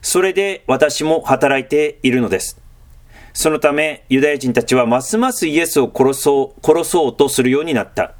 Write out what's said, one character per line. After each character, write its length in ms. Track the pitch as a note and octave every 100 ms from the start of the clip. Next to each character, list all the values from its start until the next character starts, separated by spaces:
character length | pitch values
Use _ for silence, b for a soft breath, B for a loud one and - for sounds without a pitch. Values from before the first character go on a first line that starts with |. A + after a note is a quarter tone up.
そ 220 | - F3
れ 100 | F#3+
で 320 | F3+ G3 F#3+ -
私 380 | C3 D3+ D3
も 160 | D#3 D#3+
働 420 | - C3 C#3+ C3+
い 60 | C3
て 300 | D3 D3+ -
い 80 | C3+
る 120 | B2+
の 80 | A2
で 100 | F#2
す。」 180 | - - - - - - - b b
そ 140 | - D#3+
の 100 | D3+
た 140 | D3+
め、 320 | D3 D#3 C#3+ -
ユ 120 | C3+
ダ 100 | C#3+
ヤ 80 | C#3+
人 140 | B2+
た 100 | A#2+
ち 120 | A#2
は 100 | C3
ま 160 | A#2 A#2+
す 160 | C3 A3
ま 160 | B3+
す 140 | A#3+ E3
イ 120 | D3+
エ 80 | E3
ス 140 | D3
を 100 | B2
殺 180 | - C3
そ 400 | C3+ D3 C#3 C3+ -
う、 100 | -
殺 180 | E3
そ 240 | E3 F3+ C#3+
う 80 | A#2+
と 120 | C#3
す 140 | -
る 80 | B2
よ 100 | C3+
う 40 |
に 80 | E3
な 120 | C3
っ 100 | G2
た。 180 | - G2